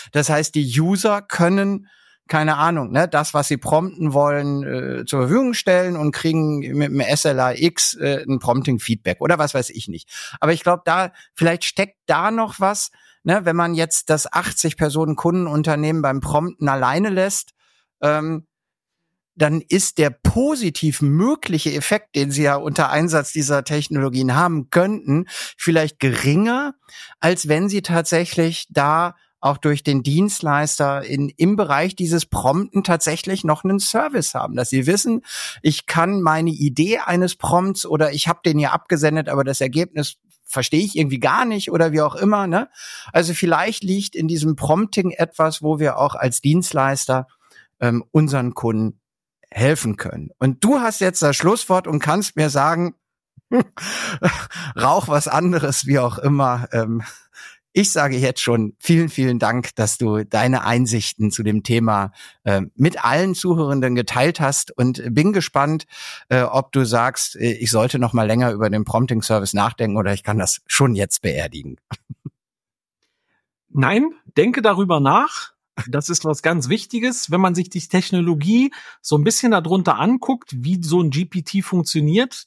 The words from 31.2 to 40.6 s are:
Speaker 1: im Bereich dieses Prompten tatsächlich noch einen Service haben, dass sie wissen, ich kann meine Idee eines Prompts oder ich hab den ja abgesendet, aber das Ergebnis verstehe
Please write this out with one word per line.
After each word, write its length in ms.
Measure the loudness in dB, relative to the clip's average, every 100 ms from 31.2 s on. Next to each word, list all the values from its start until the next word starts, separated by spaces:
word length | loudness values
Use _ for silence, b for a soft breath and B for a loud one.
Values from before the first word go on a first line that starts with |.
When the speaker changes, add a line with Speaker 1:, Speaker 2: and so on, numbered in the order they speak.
| -4
Speaker 1:
im 260 | 0 2 2
Bereich 400 | 2 0 0 -2
dieses 300 | 0 0 0
Prompten 580 | -2 0 0 0 -2
tatsächlich 600 | 0 0 0 -4 -4 -4
noch 200 | -2 -2
einen 160 | 0 0
Service 540 | 0 -2 0 -2 -2
haben, 220 | -4 -6 -4
dass 140 | -2
sie 180 | 0 2
wissen, 340 | 0 0 -2 -4 B B B
ich 240 | 0 0 -2
kann 360 | 0 2 2
meine 280 | 2 2 0
Idee 480 | 0 0 2 0 0
eines 380 | 0 0 0 -2
Prompts 500 | 0 2 2 -2 -2
oder 260 | 0 0
ich 160 | 0 -2
hab 160 | -2
den 140 | 0 0
ja 140 | 0
abgesendet, 580 | -2 -2 0 2 0 0
aber 140 | 0
das 180 | 0 -2
Ergebnis 560 | -2 -2 -2 -4 -6 -8 _ _
verstehe 400 | -10 -6